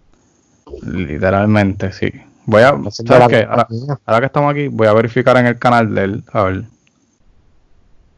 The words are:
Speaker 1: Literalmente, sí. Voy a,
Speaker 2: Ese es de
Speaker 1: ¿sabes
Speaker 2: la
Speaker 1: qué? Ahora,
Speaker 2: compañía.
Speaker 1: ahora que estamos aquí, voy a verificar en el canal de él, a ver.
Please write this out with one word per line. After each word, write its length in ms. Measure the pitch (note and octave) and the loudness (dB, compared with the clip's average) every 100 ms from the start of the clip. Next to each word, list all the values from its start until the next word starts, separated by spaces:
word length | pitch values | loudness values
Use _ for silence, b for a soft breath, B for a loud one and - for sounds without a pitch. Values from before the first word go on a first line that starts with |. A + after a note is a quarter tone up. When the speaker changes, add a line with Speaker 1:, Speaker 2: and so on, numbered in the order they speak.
| _ _ _ _ _ _ - - | _ _ _ _ _ _ -20 -16
Speaker 1:
Literalmente, 1080 | - E2+ D2+ D2 F#2 G2 G#2 G#2+ G2 F#2 F#2+ | -10 -8 -8 -4 -2 0 2 2 0 -2 -8
sí. 180 | - - - _ _ - | -6 -8 -8 _ _ 0
Voy 160 | G#2+ | 4
a, 80 | B2+ C#3+ G#2+ | 4 2 -4
Speaker 2:
Ese 20 | |
es 80 | - | -8
de 80 | A#2 | 2
Speaker 1:
¿sabes 120 | B2+ | 4
Speaker 2:
la 80 | A#2+ | 4
Speaker 1:
qué? 160 | A#2 | 2
Ahora, 200 | A2 A#2 | 0 -2
Speaker 2:
compañía. 360 | A2+ A2+ C#3+ C3+ | -2 -4 -10 -10
Speaker 1:
ahora 160 | - A2+ | -2 -2
que 60 | C3 | 0
estamos 240 | D3 D3 | -2 -2
aquí, 160 | D3 C#3+ | -2 -4
voy 180 | A2+ A2 | 0 2
a 60 | |
verificar 440 | A2 A2+ B2+ A#2+ B2 | 2 2 0 2 2
en 80 | B2 | 2
el 120 | A#2 | 0
canal 360 | B2 A#2+ A2 | 0 2 0
de 100 | G2+ | -2
él, 200 | G2 G#2 - | -4 -6 -6
a 120 | A#2 | -2
ver. 220 | F#2+ F#2+ A2 _ _ _ _ _ _ _ _ _ _ _ _ _ _ | -2 -4 -10 _ _ _ _ _ _ _ _ _ _ _ _ _ _